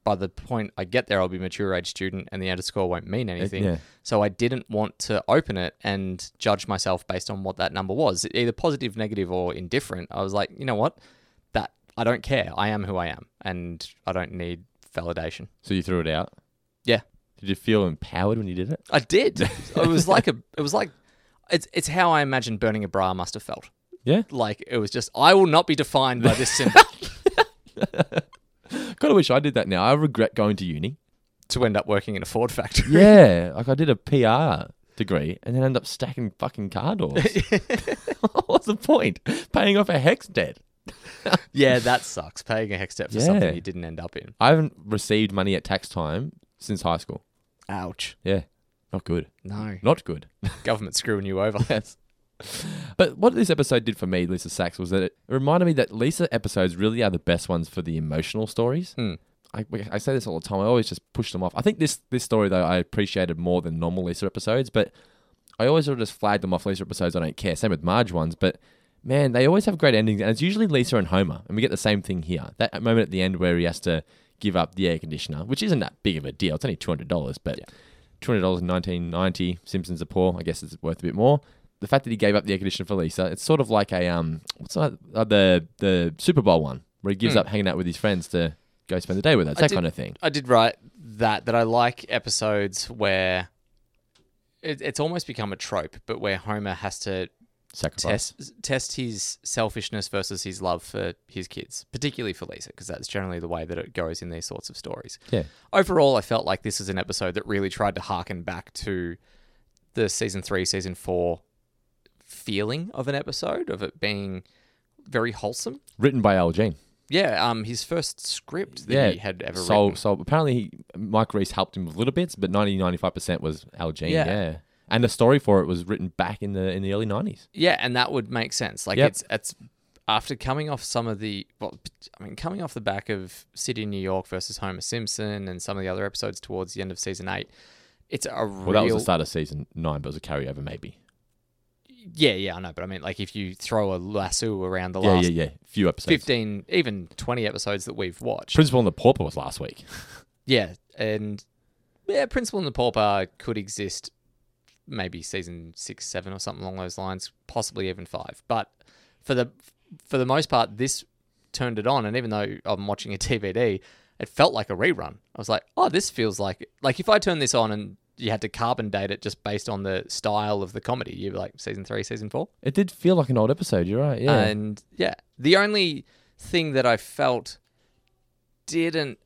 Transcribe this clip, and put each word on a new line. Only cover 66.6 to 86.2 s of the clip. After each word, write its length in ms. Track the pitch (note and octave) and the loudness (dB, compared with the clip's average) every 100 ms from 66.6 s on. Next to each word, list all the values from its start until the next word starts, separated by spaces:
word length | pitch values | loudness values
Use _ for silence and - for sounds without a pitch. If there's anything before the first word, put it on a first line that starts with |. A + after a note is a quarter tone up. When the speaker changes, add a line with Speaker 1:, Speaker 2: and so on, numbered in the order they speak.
| G2+ | 0
Speaker 2:
Lisa 160 | F#2+ | -4
episodes. 320 | G2 F#2 F2+ E2+ | -4 -2 0 0
I 40 | |
don't 160 | D#2+ - | -2 -2
care. 200 | G2 D#2+ | -4 0
Same 160 | A2 | 0
with 120 | E2 | 0
Marge 280 | E2+ G2+ A2+ | 2 2 2
ones, 240 | F2 D#2+ E2 | 0 -2 0
but, 240 | F#2 - _ _ _ _ | 0 0 _ _ _ _
man, 280 | - C3+ C#3 | -2 2 4
they 160 | A#2+ C3 | 4 6
always 180 | F#3+ G#3+ | 4 2
have 140 | F3 | 2
great 160 | D3 A2 | 4 6
endings, 260 | A2 G2+ | 4 2
and 80 | G#2 | 2
it's 120 | A2 | 2
usually 260 | E3 G#3 A3 | 2 2 2
Lisa 300 | C#3+ B2 A#2+ | 2 2 2
and 100 | F2 | 2
Homer, 340 | F#2 F#2+ C#2 - | 2 2 -2 -6
and 80 | G#2 | 0
we 60 | |
get 100 | B2+ | 0
the 60 | G2 | 2
same 260 | G#2+ G#2 | 0 0
thing 180 | - F#2 | 0 -4
here. 280 | D#2 F2 - - | -4 -4 -4 -2
That 240 | A2 - | -2 0
moment 240 | A#2 A2+ G#2+ | 2 4 4
at 40 | |
the 120 | F#2+ | 2
end 140 | F#2 F#2 | 0 2
where 200 | F2+ F2 | 2 4
he 60 | E2+ | 2
has 140 | E2 | 0
to 220 | - D#2+ - _ _ - | -2 -2 -4 _ _ -6
give 160 | G#2 F2+ | 0 0
up 200 | E2 F#2+ | 0 0
the 120 | F#2 | 0
air 120 | E2 | 0
conditioner, 440 | D#2+ D2+ - D2+ G2 | -4 -8 -8 -8 -6
which 180 | C3+ | -2
isn't 160 | G#3+ D3+ | 0 0
that 220 | F2+ - | -2 -4
big 120 | G#2+ D#2+ | -2 -2
of 80 | C#2 | -4
a 60 | |
deal. 240 | C#2 F#2 D2+ | -2 -2 0
It's 80 | |
only 140 | C3 E2 | -4 -4
two 140 | - | -4
hundred 160 | D#2 D#2 | -4 -2
dollars, 280 | F2 C2 C2+ | -4 -4 -6
but 180 | - - | -8 -8
Speaker 1:
Yeah. 80 | - - - - _ - | -10 -20 -20 -20 _ -10
Speaker 2:
two 100 | - | -2
hundred 100 | A2+ | 2
dollars 200 | F#2 F2+ | 2 2
in 60 | F2 | 0
nineteen 420 | F2+ F2+ F2 F2 | -2 -2 -4 -4
ninety, 500 | E2+ F#2 F2 F2+ F2 - | 0 0 0 -2 -4 -6
Simpsons 340 | G2 F2 E2+ | -6 -4 -6
are 40 | E2 | -4
poor. 300 | G2 F#2 F2 | 2 2 2
I 40 | |
guess 180 | E2+ D#2+ | -4 -6
it's 140 | D#2+ D#2+ | -8 -10
worth 160 | D#2+ E2 | -6 -4
a 20 | |
bit 140 | F2 F2 | -4 2
more. 260 | A#2+ C#3+ - _ _ - | 4 4 0 _ _ -12
The 80 | G2+ | 0
fact 160 | C3+ | 0
that 80 | A#2+ | 0
he 60 | A2 | 0
gave 180 | G#2 G#2 | 4 4
up 100 | G#2 | 2
the 60 | |
air 40 | G2 | -2
conditioner 260 | G2 - F2+ | -2 -4 -2
for 100 | G2 | 0
Lisa, 300 | E2 - F#2 | 0 0 -2
it's 160 | E2 | -2
sort 160 | - D#3 | 2 2
of 100 | A#2+ | 4
like 200 | A2 G2+ | 2 2
a, 160 | F#2 F2+ | 0 0
um, 320 | E2+ E2 D#2+ - - | 0 -2 -4 -10 -14
what's 180 | - - | -8 -2
that, 220 | D3+ - - G#2+ | -2 -4 -6 -2
uh, 80 | |
the, 420 | A2 G#2 F#2+ F2+ D#2+ - | 4 6 8 6 2 -2
the 340 | G2+ F#2 E2+ | 2 4 2
Super 220 | D#2 | 0